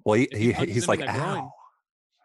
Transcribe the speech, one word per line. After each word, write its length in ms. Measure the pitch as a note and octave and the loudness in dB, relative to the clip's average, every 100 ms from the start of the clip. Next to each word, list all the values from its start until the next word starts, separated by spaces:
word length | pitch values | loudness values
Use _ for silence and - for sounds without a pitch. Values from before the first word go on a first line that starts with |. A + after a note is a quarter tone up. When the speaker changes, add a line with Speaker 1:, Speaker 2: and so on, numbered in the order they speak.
Speaker 1:
Well, 100 | - G#2+ | 2 2
he, 60 | |
Speaker 2:
if 140 | C3 A#2 | 2 2
he 80 | A#2 | 0
Speaker 1:
he, 60 | |
Speaker 2:
punches 220 | A#2 F3 | 0 -2
Speaker 1:
he's 100 | A2 | -2
Speaker 2:
him 40 | A2 | 0
Speaker 1:
like, 120 | G#2+ | 0
Speaker 2:
in 60 | C#3+ | 0
the 60 | |
groin 260 | G#2+ E3 F#3+ | -4 -4 -6
Speaker 1:
"Ow." 140 | C3+ - - _ _ _ _ _ | -8 -16 -20 _ _ _ _ _